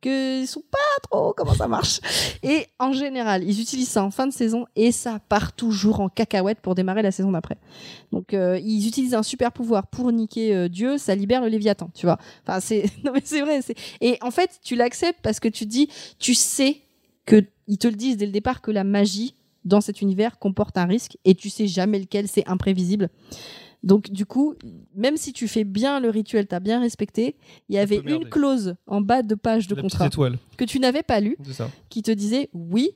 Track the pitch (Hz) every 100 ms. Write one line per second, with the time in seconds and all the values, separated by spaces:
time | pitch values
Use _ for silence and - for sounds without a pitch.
0 | 254 269 262 262 262 311 - 554 587 554
1 | - - - 415 - - - - - -
2 | - - - - 269 302 - _ 262 269
3 | 285 262 226 190 180 208 226 262 254 220
4 | 196 196 262 - 226 226 240 - 233 240
5 | 240 214 _ 208 - - 233 208 202 214
6 | 190 - 226 202 190 220 - 180 185 196
7 | 202 190 196 175 - - _ - - -
8 | _ - 185 196 180 185 214 220 214 226
9 | 254 240 214 254 240 - 233 214 196 -
10 | 247 233 220 - 220 190 175 180 240 285
11 | - 196 196 247 233 220 208 196 170 -
12 | 175 165 - - - 185 - 220 202 -
13 | 285 262 - 302 285 294 - 226 - -
14 | 233 247 247 240 359 - - 233 240 -
15 | 349 339 220 214 226 - 214 233 294 -
16 | - _ - 247 - - 269 294 _ _
17 | _ _ - 220 202 _ - 202 240 208
18 | 247 220 202 202 233 247 - 214 196 202
19 | 202 190 247 _ _ _ 175 202 208 202
20 | 202 190 220 - 202 190 214 - 175 220
21 | - - 185 185 208 - 214 180 185 202
22 | 190 208 202 - - 185 - 185 180 208
23 | 180 _ - - - - - _ 190 202
24 | 202 196 202 254 294 - 117 - - 190
25 | 247 311 - 247 220 226 208 196 262 285
26 | 240 214 208 220 202 175 190 233 240 -
27 | 208 - 240 - _ - _ 196 202 208
28 | 139 311 320 311 285 262 190 175 - 202
29 | 202 254 226 214 233 226 185 196 190 -
30 | 165 - 135 123 _ - 247 277 254 269
31 | 330 220 208 294 143 127 117 - _ 226
32 | 214 214 208 247 285 175 170 202 311